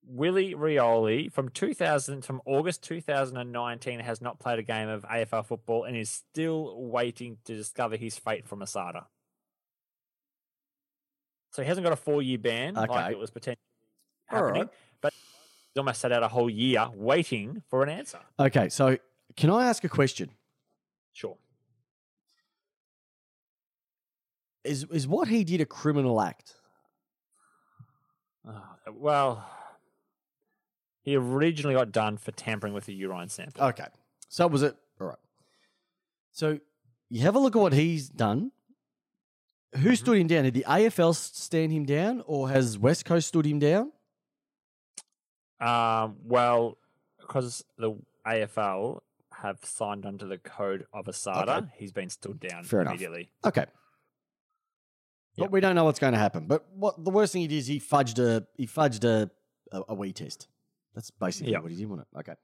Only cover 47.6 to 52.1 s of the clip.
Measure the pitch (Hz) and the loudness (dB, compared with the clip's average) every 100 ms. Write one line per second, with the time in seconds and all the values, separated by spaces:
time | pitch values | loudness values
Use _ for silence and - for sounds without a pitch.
47.6 | - - 113 104 _ _ 110 113 104 - | -16 -6 -6 -6 _ _ -4 -2 -2 -2
48.6 | 104 95 113 - _ _ _ - 101 95 | -2 -2 -4 -6 _ _ _ -10 -10 -10
49.6 | - - 104 101 101 98 98 92 - - | -12 -6 -6 -6 -10 -12 -10 -12 -12 -6
50.6 | 101 98 - 107 98 - 101 92 101 160 | -4 -4 -8 -12 -10 -8 -4 -2 0 -2
51.6 | 190 - 101 98 92 | -4 -14 -12 -10 -10